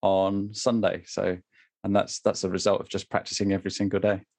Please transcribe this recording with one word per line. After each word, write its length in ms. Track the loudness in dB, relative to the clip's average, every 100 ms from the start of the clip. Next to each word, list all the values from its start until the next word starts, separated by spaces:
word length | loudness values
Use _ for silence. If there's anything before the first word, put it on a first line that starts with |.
on 500 | 2 2 2 0 -4
Sunday. 480 | -2 0 2 2 0 -8
So, 320 | -4 -2 -2 _ _ _ _
and 120 | 0 0
that's, 240 | 0 -2
that's 240 | -2 0
a 80 | -2
result 300 | 0 2 2
of 60 | 0
just 220 | -6 -2
practicing 420 | -4 -4 -4 0
every 200 | 0 -2
single 280 | -2 -2 2
day. 220 | 2 0 -4